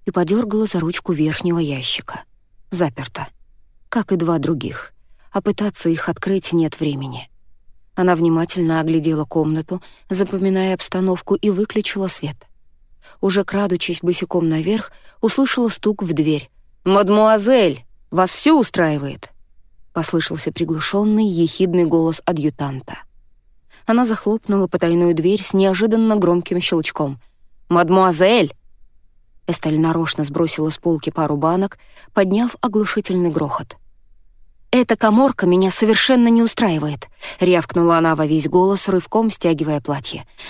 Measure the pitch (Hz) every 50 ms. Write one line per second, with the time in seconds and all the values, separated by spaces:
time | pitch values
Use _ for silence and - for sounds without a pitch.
0 | - - - 180 175 156 196 226 247 214 208 214 220 202 - 175 160 165 175 -
1 | - - 175 147 156 156 151 - - 175 170 165 165 143 139 131 123 - - -
2 | - - - - - _ _ _ _ _ _ - - - 196 175 175 147 - -
3 | 131 - - - 147 - - _ - - _ - - _ _ _ - - - 240
4 | 196 - 196 175 170 165 170 156 139 156 165 131 - - - - - - - -
5 | _ _ - - - - - 196 - 208 202 - 208 208 - - - 170 165 156
6 | - - 165 - - 185 196 185 - - 175 170 160 151 - - 165 151 143 135
7 | 135 135 123 120 - - - - - - - - _ - - - - _ _ -
8 | 180 185 175 160 170 170 165 165 170 170 - 185 170 160 160 160 156 160 160 160
9 | 151 160 156 151 151 - - 165 156 156 156 160 156 - 185 185 - - - _
10 | _ - 190 185 196 - 202 185 190 196 190 190 190 190 185 180 - - - 185
11 | 185 190 180 175 - - 196 - - 208 190 180 214 - - 214 202 - - 196
12 | 190 180 - - - 147 147 - - - - _ _ - - _ _ _ - -
13 | _ - - - - 196 180 202 190 - - 196 208 185 180 170 - - 170 -
14 | - 175 180 - 175 - - 175 165 165 156 156 160 180 214 220 - - - -
15 | - - - - - 220 - - 269 254 - 262 240 220 - - - 214 208 -
16 | 202 165 160 151 151 156 156 143 - - _ - _ _ _ _ - 185 190 202
17 | 202 185 208 208 214 220 220 214 202 233 262 247 202 165 131 123 - - - -
18 | - _ 160 180 185 185 - - - 294 320 294 226 - - 180 170 156 151 143
19 | 139 139 143 - - - - - - _ _ - - _ - - - - - 170
20 | 160 - - 165 - - - 151 - 160 - - 165 160 160 156 - - - 202
21 | 208 214 214 214 220 202 180 165 170 160 - - 190 180 170 180 170 156 165 165
22 | 160 165 160 - - - 175 156 147 156 - - 147 139 135 131 127 - - -
23 | - - _ - - _ _ _ _ _ _ _ _ _ - - - - 226 240
24 | 247 226 220 - - 208 214 220 - - 196 196 190 175 - 170 - 170 170 175
25 | 175 170 170 160 160 180 202 208 190 - - 190 196 196 185 180 220 226 220 226
26 | 226 220 214 208 180 175 175 175 175 - 180 180 175 - 175 165 156 - - -
27 | 156 139 135 123 - _ _ _ - - - - - - 180 170 175 165 185 190
28 | 185 185 170 156 185 196 233 240 165 139 - - _ - - - - - - -
29 | - _ _ _ _ _ _ - - - 170 - - 156 156 156 160 160 160 165
30 | 165 156 - - 151 143 143 165 170 156 - - 156 160 160 - - 175 165 147
31 | - 160 - 170 156 147 147 143 151 160 175 190 196 202 - - - - - -
32 | - - - 214 196 185 190 214 240 240 - - - 240 202 214 214 180 - 214
33 | - - 185 180 175 170 147 160 151 139 - - - - - - - - - _
34 | _ _ - - - - _ - - - - - - - - 254 247 - 226 -
35 | - 214 214 240 269 269 - - 196 175 180 185 190 190 - - 220 214 220 214
36 | - - 262 247 233 233 233 233 233 226 - - 240 202 165 156 151 151 147 -
37 | - - - - - - - - 185 180 180 170 156 - - 175 170 170 170 165
38 | 165 165 160 147 156 151 160 156 147 151 139 185 185 196 202 190 - 202 190 185
39 | - - - 220 226 220 - - - 170 165 151 156 156 151 143 - - 143 139
40 | - - - - - - _ - -